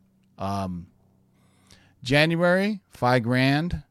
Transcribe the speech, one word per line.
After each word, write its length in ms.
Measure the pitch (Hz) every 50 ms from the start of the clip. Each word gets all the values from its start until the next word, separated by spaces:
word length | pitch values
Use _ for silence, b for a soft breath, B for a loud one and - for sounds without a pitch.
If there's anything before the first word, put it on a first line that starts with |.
| _ _ _ _ _ _ _ -
Um, 500 | 104 98 98 98 98 92 90 87 85 - _ _ _ _ _ _ _ _ b b b b b b b b b b b b b b -
January, 760 | 120 131 147 151 165 170 165 175 175 180 190 196 202 214 190 _ _
five 340 | _ - - 123 123 127 110
grand. 580 | 117 123 127 131 135 139 147 160 175 170 160 147 _